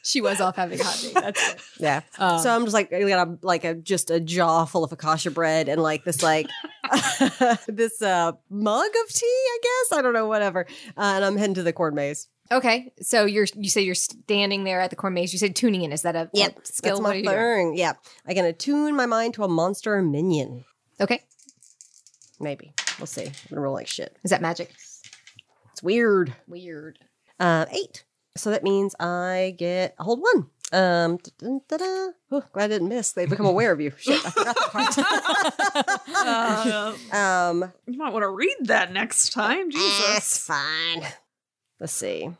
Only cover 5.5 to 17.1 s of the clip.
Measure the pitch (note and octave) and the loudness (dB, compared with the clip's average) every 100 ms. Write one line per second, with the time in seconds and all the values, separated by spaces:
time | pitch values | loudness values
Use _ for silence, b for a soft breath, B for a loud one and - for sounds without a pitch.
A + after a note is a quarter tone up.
5.5 | D#3+ C#3+ D#3 D#3+ D#3 F3 D#3+ E3 D#3+ D#3 | 2 2 2 0 0 -2 0 2 2 0
6.5 | - D#4 - - C4+ - F#5 C4 - B3 | -10 -14 -12 0 0 0 2 0 4 2
7.5 | A#3 - G#3 A3+ - G#3 F3+ E3+ - _ | 2 -2 -2 -2 0 2 2 2 -2 _
8.5 | G3+ G#3+ A3+ G#4 A4+ A4 - A#4 B4+ C5 | -2 0 2 2 0 -2 0 2 2 0
9.5 | A#4+ A#4 B4+ B4 D4+ B3+ A#3 A3 G#3+ G3+ | 0 0 0 2 2 2 2 2 2 2
10.5 | F#3 F3 B A#3 F#3 G3+ F#3+ G3 G3+ G#3 | 0 -4 B -16 -2 0 2 2 2 0
11.5 | F#3 E3+ E3 D#3+ D3 C#3+ D3 - _ _ | 0 -2 0 -2 0 -4 -6 -14 _ _
12.5 | B3+ B3+ A#3 B3+ _ - A#3 G#3 G#3 G3 | 2 2 0 -2 _ 0 2 4 2 0
13.5 | G#3 G3+ A3 F#3+ F3+ - - - G3+ G3 | -2 -2 0 0 0 -4 -8 -2 0 0
14.5 | G3 F#3+ F#3 F#3 - G3 F3+ F3+ F#3 G3+ | 0 -2 0 -2 -2 -2 -2 -2 0 -2
15.5 | - A#3+ F#3+ D#3+ D3+ E3+ E3 E3 G3+ G3 | 2 2 2 -2 -2 -2 -2 -2 0 0
16.5 | - - - G#3+ G3+ G#3+ | -2 -10 -2 -2 0 0